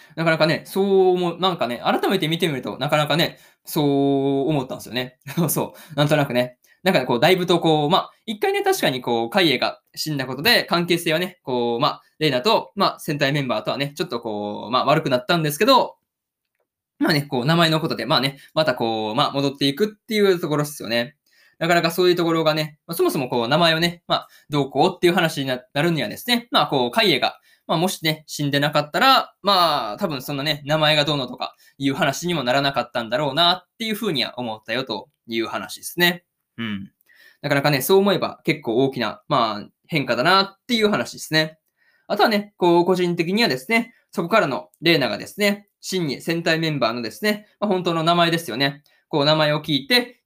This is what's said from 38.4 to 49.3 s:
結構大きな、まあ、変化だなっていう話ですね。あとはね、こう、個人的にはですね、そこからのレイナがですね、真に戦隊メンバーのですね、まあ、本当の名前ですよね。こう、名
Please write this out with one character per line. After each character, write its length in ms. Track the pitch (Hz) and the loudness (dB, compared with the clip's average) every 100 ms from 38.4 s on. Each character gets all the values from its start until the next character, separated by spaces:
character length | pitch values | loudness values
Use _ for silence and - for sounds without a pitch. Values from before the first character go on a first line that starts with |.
結 180 | - - | -4 -4
構 140 | - 113 | -2 0
大 80 | 135 | 0
き 80 | 131 | 0
な、 220 | 107 - - | -6 -6 -2
ま 340 | 139 110 104 | 0 0 -4
あ、 40 | - _ - | -12 _ -6
変 180 | 160 127 | -4 -2
化 100 | 117 | 0
だ 60 | |
な 200 | 160 190 | 4 4
っ 140 | 196 - - | 2 -4 -4
て 80 | |
い 80 | 233 | 0
う 60 | 208 | 2
話 240 | 151 117 | 0 -4
で 60 | - | -10
す 160 | - | -2
ね。 240 | 156 156 - _ _ _ _ - | 0 0 -6 _ _ _ _ -4
あ 100 | 208 | 0
と 60 | |
は 60 | 311 | 2
ね、 260 | 208 202 - | 2 -2 0
こ 240 | 175 170 | 4 4
う、 40 | |
個 100 | 175 | 4
人 220 | 180 175 175 | 2 0 0
的 160 | 165 | 0
に 100 | 202 | 0
は 60 | 233 | 0
で 100 | - | -2
す 120 | - | 0
ね、 240 | 226 233 _ _ | -2 -2 _ _
そ 100 | - | -6
こ 60 | 170 | 0
か 120 | 220 | 2
ら 60 | 165 | 2
の 240 | 113 - - | -2 -8 -2
レ 140 | 165 | 2
イ 40 | 160 | 2
ナ 100 | 120 | 2
が 100 | 104 | -4
で 80 | 117 | -8
す 140 | - | -2
ね、 280 | 202 208 _ _ - | 0 -2 _ _ -6
真 220 | 185 156 | -4 -4
に 120 | 143 | -4
戦 220 | 175 170 | -4 -2
隊 160 | 170 160 | 0 0
メ 120 | 160 | 0
ン 100 | 143 | 0
バ 80 | 113 | -2
ー 20 | |
の 80 | 120 | -2
で 100 | 110 | -8
す 120 | - | -4
ね、 220 | 214 208 - - | -2 -2 -6 -6
ま 80 | 214 | -2
あ、 20 | |
本 140 | 185 | 0
当 100 | 175 | 0
の 80 | 165 | 0
名 140 | 160 175 | 2 2
前 160 | 165 | 2
で 60 | 165 | 0
す 120 | - | -2
よ 60 | 127 | -2
ね。 260 | 139 143 _ _ _ | -2 -4 _ _ _
こ 120 | 151 | 0
う、 40 | |
名 120 | 147 | 2